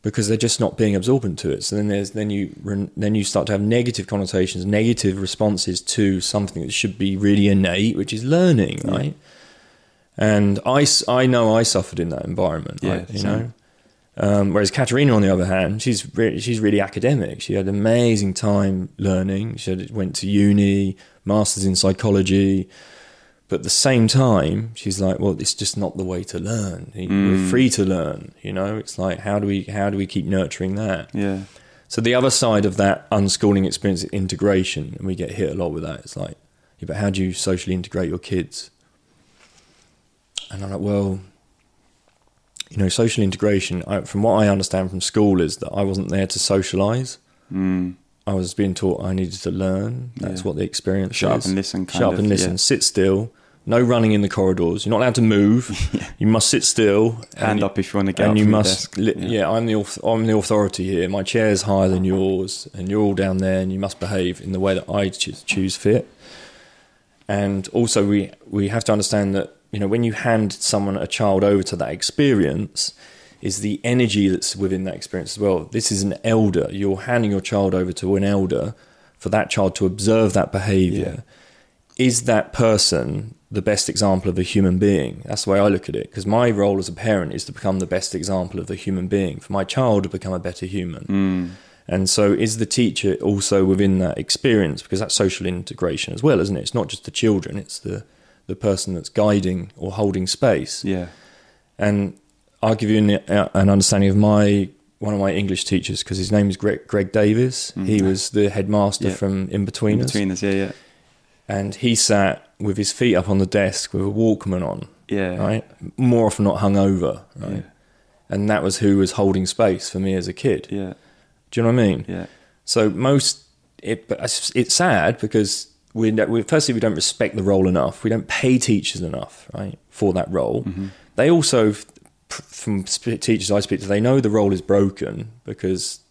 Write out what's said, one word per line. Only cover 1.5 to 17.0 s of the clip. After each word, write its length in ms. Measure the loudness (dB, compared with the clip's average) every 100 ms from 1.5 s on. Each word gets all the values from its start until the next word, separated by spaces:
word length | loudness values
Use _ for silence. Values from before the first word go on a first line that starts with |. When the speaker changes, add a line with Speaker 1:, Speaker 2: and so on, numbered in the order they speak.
Speaker 1:
it. 120 | -4
So 140 | -4 -2
then 100 | -2
there's, 220 | -2 -4
then 180 | -6 -4
you 220 | -4 -4 -8
re-, 280 | -6 -4 -6 -4
then 180 | 0
you 80 | 0
start 220 | 0 -2 0
to 60 |
have 80 | 0
negative 460 | 2 2 0 -4 -6
connotations, 560 | -4 -2 0 -2 -2
negative 560 | 0 2 2 2 0 -2
responses 600 | -6 0 0 0 -2 -4
to 400 | -4 0 2 2
something 420 | -2 -2 -4 -6
that 100 | -6
should 260 | -4 -4 -2
be 180 | -2 2
really 300 | 4 4 4
innate, 480 | 4 2 2 0 0
which 160 | -4
is 120 | -6
learning, 560 | 0 4 4 4 2 -2
Speaker 2:
Yeah. 60 | -4
Speaker 1:
right? 240 | -2 -4 -8 _ -20 -20 -20 _ _ _ _ _ -2
And 400 | 2 4 2 0 0
I 160 | 2
s-, 220 | 2 0 2
I 180 | 2 4
know 280 | 4 4 4
I 60 |
suffered 380 | 2 0 -2 -6
in 80 | -4
that 140 | -6
environment, 560 | -6 -2 0 -2 -8 -6
Speaker 2:
Yeah, 80 | -4 -4
Speaker 1:
right? 140 | -4
You 60 | -4
Speaker 2:
same. 100 | -2
Speaker 1:
know? 220 | -2 -4 -12 _ _ _ _ _
Um, 380 | -2 2 2 2
whereas 180 | 2 0
Katerina, 420 | 0 0 2 4
on 80 | 4
the 100 | 4
other 140 | 2 2
hand, 340 | 0 0 -2
she's 220 | -2 -4 -4 0
re-, 220 | 0 0
she's 180 | -4 0
really 200 | 2 2
academic. 600 | 0 -2